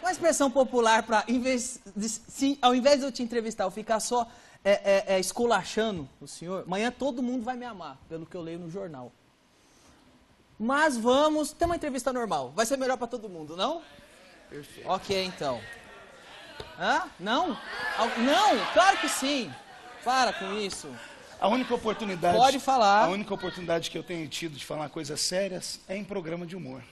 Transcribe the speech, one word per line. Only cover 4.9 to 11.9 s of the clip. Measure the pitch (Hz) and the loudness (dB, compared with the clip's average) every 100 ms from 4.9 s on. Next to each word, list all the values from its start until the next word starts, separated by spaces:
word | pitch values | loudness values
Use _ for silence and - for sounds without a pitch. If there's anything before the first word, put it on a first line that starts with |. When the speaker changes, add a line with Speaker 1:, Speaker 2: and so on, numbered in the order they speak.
| 196 185 | 4 4
Speaker 1:
é, | 190 | 0
esculachando | 190 - 240 214 - - 220 185 139 _ | 0 0 2 2 2 -2 0 -2 -8 _
o | 143 | -18
senhor, | - 165 185 151 | -14 -8 -8 -4
amanhã | 190 233 | -2 -2
todo | 240 269 247 | -2 -4 -2
mundo | 247 254 | -4 -4
vai | 226 254 | -4 -8
me | |
amar, | 247 202 160 131 - | -8 -12 -14 -16 -12
pelo | 160 160 | -12 -10
que | |
eu | 180 | -10
leio | 165 170 | -10 -10
no | 175 | -10
jornal. | 185 190 143 120 _ _ _ _ _ _ _ _ _ _ _ _ _ _ _ | -10 -10 -12 -16 _ _ _ _ _ _ _ _ _ _ _ _ _ _ _
Mas | 220 277 311 | 0 2 2
vamos, | 247 226 262 302 302 294 | 2 4 4 4 2 -2
tem | - | -2
uma | 339 339 | 0 0
entrevista | 302 | -2